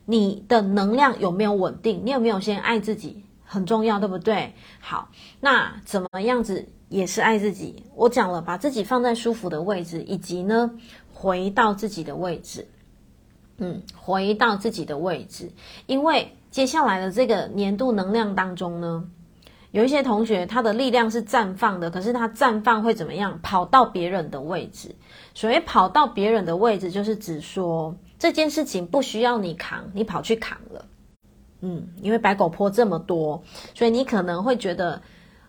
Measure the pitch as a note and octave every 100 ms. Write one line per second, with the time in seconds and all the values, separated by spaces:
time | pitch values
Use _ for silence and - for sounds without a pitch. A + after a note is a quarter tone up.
0 | - A3+ G3 G3 - A#3 G3 G3+ G3 A#3+
1 | C#4 - F#3+ F3 G#3+ G3+ F3 - A3 F3+
2 | G3+ C4+ A3+ A3+ G#3+ G3+ - A3+ G3+ G#3+
3 | D3+ - - _ - G3 F3 A3 A3 G3+
4 | G3+ F#3 F#3+ G3 B2 - - - - -
5 | - - - - C#4 A#3+ G2+ G#3 - G3+
6 | F3+ F#3 G#3+ B3 A3+ F#3 - - _ F#3+
7 | F3 - G#3 A3 G#3 F#3 E3 - - -
8 | A#3 A#3+ F#3+ F3 E3+ F3+ C#4+ C4 F#3 B3+
9 | B3 A#3 A#3 A3+ F#3 D3+ F3+ F#3+ E3+ E3
10 | - F#3+ E3+ F3 F#3 A3+ A#3+ A#3 - -
11 | - - F#3+ F3+ F#3+ G#3 A3+ G3+ A3 E3+
12 | D#3 D3 F3+ E3 - - - - _ _
13 | _ _ _ _ _ - F3+ E3 - -
14 | - F#3+ G3 G#3 A#3 G3+ A3+ G#3+ D3+ D3
15 | F3 E3 - - E3+ - - - - C4+
16 | D#4 C#4 D3+ - _ - C4 D#4+ C4 F#3+
17 | F#3+ F#3+ B3 G3+ C3+ G3 G3 G3+ C4 G#3
18 | F#3 A3+ G#3 F#3+ F#3 F3+ F3 E3+ E3+ E3
19 | E3 - - - - - - G3+ B3+ C#4+
20 | B3+ G#3+ A3+ G3 F3+ A#3 A3+ A3 C4 A#3+
21 | A3+ A3+ A3 B3 G3 F#3+ A3+ F#3 E3+ F#3
22 | G3+ A#3+ A3+ A3+ B3+ G#3+ G#3+ A3 A3+ A3+
23 | D3+ E3+ G3+ - - F#3+ F3+ C4+ A3+ F#3
24 | E3+ F#3 D3+ C#3 D3 F3 A2 - - -
25 | - - - - A3 D4 E4+ A#3 B3 D4
26 | C#4+ - G3+ A3+ E3+ E3+ A#3 G3 F3 G3
27 | G#3 G#3+ F3 D3+ - F#3+ F3 E3 D#3+ F3
28 | - - E4+ D#4 D#4 D4+ C#4 F#3+ E3+ C#4
29 | - G#3+ A#3+ A#3+ F#3 E3 - F3+ - F#3+
30 | G#3+ D#3+ - A3+ - - - - - -
31 | - _ _ _ - _ F#3 E3+ - -
32 | G3 A3+ G#3+ G3 F3 E3+ G3+ G3+ A#3 E3
33 | - F3 D#3 D#3 - - - - A#3 A#3
34 | C4 G#3+ F3+ F3 A3 B3 G3 F3 F3 -
35 | - - - -